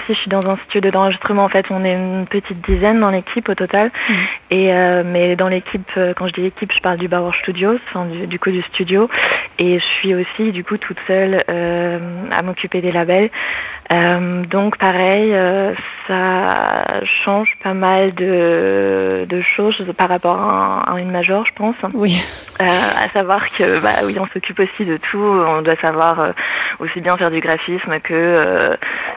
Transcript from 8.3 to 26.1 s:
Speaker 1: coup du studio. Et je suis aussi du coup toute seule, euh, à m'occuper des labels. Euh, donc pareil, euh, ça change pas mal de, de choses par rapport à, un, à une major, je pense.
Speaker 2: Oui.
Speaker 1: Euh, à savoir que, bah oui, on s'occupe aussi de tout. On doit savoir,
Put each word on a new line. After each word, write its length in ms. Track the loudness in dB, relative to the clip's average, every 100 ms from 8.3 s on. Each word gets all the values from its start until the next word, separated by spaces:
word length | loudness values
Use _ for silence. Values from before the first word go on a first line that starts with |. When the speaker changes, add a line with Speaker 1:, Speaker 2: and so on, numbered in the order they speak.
| -4
Speaker 1:
coup 100 | -2
du 140 | -2
studio. 440 | -4 -4 0 2 2 0 -2 -2 -6 -2
Et 180 | 0 2
je 80 | 0 -2
suis 160 | 0 -2
aussi 360 | -2 -2 -2
du 120 | -2
coup 140 | -4 -6
toute 200 | -6 -10 -2
seule, 380 | 0 2 2 0
euh, 500 | -2 -2 0 -2 -4 -6 -8 -4
à 100 | -2
m'occuper 400 | -2 -6 -4 -2
des 100 | 0
labels. 380 | 0 2 2 2 -2 -6 -6 -10 -12 -2
Euh, 520 | 2 4 2 0 -2 -2
donc 320 | 0 0 2
pareil, 520 | 0 2 4 4 4
euh, 400 | 4 2 2 0 -2 -8 -14 -4
ça 760 | -2 0 2 2 2 2 0 0 -2 0 0
change 320 | 2 0 0 -2
pas 100 | -4 0
mal 400 | 2 4 2 0
de, 1120 | 0 2 4 4 2 2 2 2 2 0 0
de 120 | -2
choses 440 | 0 0 0 0 -4 0
par 120 | 2
rapport 300 | 2 0 0
à, 440 | 0 2 2 0 -2
un, 60 | -4
à 40 |
une 120 | -2
major, 340 | -2 0 0 -2
je 80 |
pense. 220 | -2 -4 -2 -4
Speaker 2:
Oui. 260 | 0 2 0 -2 -10 -16 -2
Speaker 1:
Euh, 40 | 2
à 440 | 2 2 0 0
savoir 400 | 0 0 0 0
que, 280 | 0 2 2
bah 220 | 2 2 0
oui, 120 | -2
on 80 | -4
s'occupe 320 | -6 -8 -2
aussi 260 | -2 0 -4
de 120 | -2
tout. 200 | -4 -2
On 420 | 2 4 2 2
doit 140 | 2 2
savoir, 440 | 0 2 2